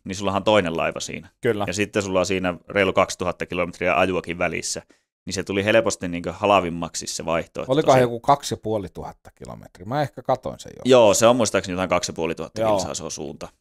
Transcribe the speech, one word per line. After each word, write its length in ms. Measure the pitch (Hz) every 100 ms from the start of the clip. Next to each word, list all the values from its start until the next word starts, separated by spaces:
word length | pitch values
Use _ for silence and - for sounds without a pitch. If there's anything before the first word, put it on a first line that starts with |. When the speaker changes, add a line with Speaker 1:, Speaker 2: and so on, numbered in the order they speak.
Speaker 1:
niin 120 | 95 95
sullahan 240 | 98 98
on 40 |
toinen 320 | 101 107 87 82
laiva 240 | 76 -
siinä. 280 | - 82 80 _
Speaker 2:
Kyllä. 240 | 120 104 101
Speaker 1:
Ja 60 |
sitten 300 | 92 101 110
sulla 180 | 98 92
on 60 | 90
siinä 280 | 95 90 85 _
reilu 240 | 101 95
kaksituhatta 540 | 95 90 - 90 - 85
kilometriä 520 | 87 87 - 90 87
ajuakin 400 | 92 87 82 87
välissä. 440 | 87 87 - 87 - _ _ _ -
Niin 80 |
se 80 | 90
tuli 220 | 85 98
helposti 440 | 101 110 101 - 90
niinkö 240 | 85 85
halvimmaksi 760 | 82 101 98 87 85 82 - -
se 180 | -
vaihtoehto. 480 | 82 82 78 - -
Speaker 2:
Olikohan 260 | 143 156 131
Speaker 1:
Se 40 |
Speaker 2:
joku 180 | 120 120
kaksi 340 | - 139 -
ja 40 | 110
puoli 260 | 110 110 92
tuhatta 420 | - 87 - -
kilometriä? 520 | _ 62 58 - - 92
Mä 160 | 143
ehkä 200 | 139 -
katoin 360 | - 131 71 62
sen 140 | - 50
jo. 60 |
Speaker 1:
Joo, 300 | 123 127 107
se 120 | 92 113
on 100 | 127
muistaakseni 360 | 107 98 95
jotain 160 | 90 90
kaksi 220 | 87 -
ja 20 |
puoli 200 | 78 82
tuhatta 260 | 80 82 110
Speaker 2:
Joo. 100 | 110 101
Speaker 1:
kilsaa 180 | 73
se 100 | 69
on 60 | 78
suunta. 380 | - 71 76 87 _